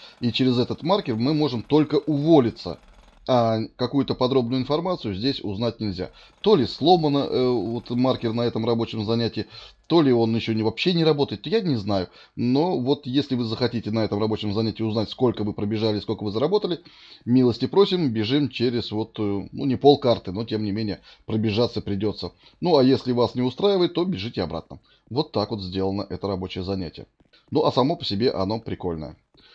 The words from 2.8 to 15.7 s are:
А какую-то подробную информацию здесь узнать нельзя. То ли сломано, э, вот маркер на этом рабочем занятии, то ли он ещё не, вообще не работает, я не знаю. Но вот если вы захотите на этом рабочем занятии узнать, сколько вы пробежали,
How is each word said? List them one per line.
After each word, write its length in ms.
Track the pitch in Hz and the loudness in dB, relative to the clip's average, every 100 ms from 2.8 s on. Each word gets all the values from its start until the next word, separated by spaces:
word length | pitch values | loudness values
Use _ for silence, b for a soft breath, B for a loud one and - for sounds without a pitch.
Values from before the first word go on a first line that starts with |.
| - - - _ - | -16 -20 -20 _ 0
А 320 | 123 113 113 110 - | 2 4 0 -4 -4
какую-то 380 | 123 139 123 127 | -2 0 -2 0
подробную 440 | 123 135 117 131 | 2 2 0 -2
информацию 520 | 127 151 180 175 113 | -2 -2 -2 -4 -6
здесь 260 | 95 127 135 | -4 -4 -4
узнать 340 | 104 98 117 - | -6 -4 -4 -4
нельзя. 320 | 107 87 90 B B _ | -6 -6 -8 B B _
То 160 | 202 190 | 4 4
ли 100 | 113 | 2
сломано, 520 | - 143 180 151 139 | 0 4 4 4 0
э, 300 | 131 117 127 | 0 0 2
вот 400 | 123 98 117 - | 0 -2 -6 -4
маркер 420 | 123 127 120 117 | 0 0 0 -2
на 80 | 117 | -2
этом 240 | 120 117 113 | -2 0 0
рабочем 380 | 117 113 110 | 0 -2 -4
занятии, 420 | 104 117 113 - 101 B B _ - | -2 -2 -2 -4 -10 B B _ 0
то 160 | 170 | 4
ли 80 | 143 | 6
он 220 | 120 113 | 4 2
ещё 180 | 113 117 | 0 -2
не, 80 | 110 | -2
вообще 300 | 110 110 180 | -2 0 0
не 100 | 170 | 2
работает, 420 | 160 147 139 104 151 | 2 2 -2 -4 -4
я 140 | 220 | -2
не 160 | 180 123 | 0 -2
знаю. 320 | 101 98 87 B B | -2 -2 -4 B B
Но 440 | - 120 135 175 160 | -4 0 2 2 0
вот 260 | 127 143 127 | 0 -2 -2
если 300 | 135 - 123 | -2 -2 -2
вы 80 | |
захотите 460 | 117 110 120 117 104 | -2 -2 -2 -2 -2
на 80 | 110 | -2
этом 140 | 104 101 | 0 0
рабочем 320 | 110 104 104 | -2 -2 -2
занятии 280 | 101 113 - | -2 -2 -2
узнать, 280 | 110 110 101 | -4 -2 -4
сколько 340 | - 123 107 | 0 0 0
вы 80 | 104 | -4
пробежали, 480 | 104 104 | -4 -4